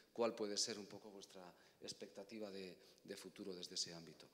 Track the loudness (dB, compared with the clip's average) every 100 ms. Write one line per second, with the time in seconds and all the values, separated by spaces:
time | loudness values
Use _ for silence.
0 | -4 6 6 6 4 6 4 4 -4 -8
1 | -8 -10 -10 -10 -12 -12 -20 -8 -8 -6
2 | -6 -8 -6 -4 -2 -2 -4 -6 -14 -14
3 | -8 -6 -6 -4 -4 -2 0 0 0 -2
4 | -8 -12 -14